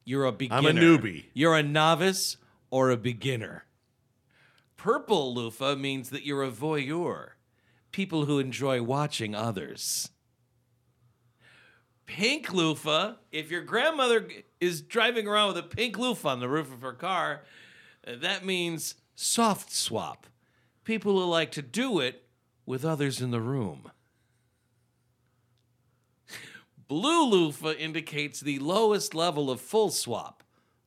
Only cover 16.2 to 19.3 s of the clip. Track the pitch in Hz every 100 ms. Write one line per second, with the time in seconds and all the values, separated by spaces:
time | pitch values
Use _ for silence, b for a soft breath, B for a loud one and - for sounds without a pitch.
16.2 | 151 123 123 151 143 127 131 120 170 180
17.2 | 151 143 b b b b b b - 120
18.2 | 170 190 190 185 170 165 - - _ -
19.2 | -